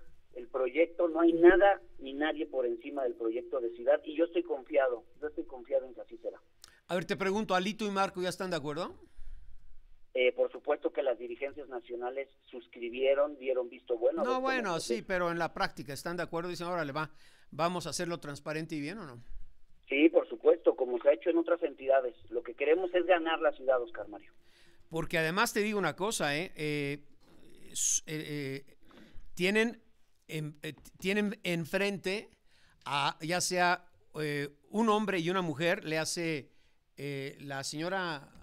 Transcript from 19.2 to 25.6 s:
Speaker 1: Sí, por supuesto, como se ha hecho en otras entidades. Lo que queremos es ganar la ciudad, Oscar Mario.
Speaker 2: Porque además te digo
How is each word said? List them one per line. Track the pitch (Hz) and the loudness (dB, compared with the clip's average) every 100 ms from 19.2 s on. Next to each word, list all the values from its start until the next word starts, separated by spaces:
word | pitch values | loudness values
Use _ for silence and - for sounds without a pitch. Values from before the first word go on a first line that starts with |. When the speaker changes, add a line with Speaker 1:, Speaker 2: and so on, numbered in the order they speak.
| - - - - - - - | -8 -6 -6 -10 -18 -16 -4
Speaker 1:
Sí, | 139 160 | 4 6
por | 170 - | 6 2
supuesto, | 113 147 170 165 - | 2 4 6 4 2
como | 123 123 | 2 2
se | 143 | 4
ha | |
hecho | 147 180 | 4 4
en | 165 | 2
otras | 170 170 | 2 0
entidades. | 160 131 135 135 123 - - | -2 -4 2 2 2 -6 -10
Lo | 117 | -8
que | 120 - | -6 -2
queremos | 139 170 180 180 | 2 2 4 2
es | 170 | 4
ganar | 175 165 160 | 4 2 0
la | 151 | 0
ciudad, | 139 131 127 | 0 2 2
Oscar | 117 - 101 | 0 -8 -10
Mario. | 101 - - - - - - - | -12 -16 -20 -20 -20 -20 -20 -8
Speaker 2:
Porque | 160 160 170 | -6 -2 2
además | 160 185 226 | 2 2 2
te | |
digo | 220 | 2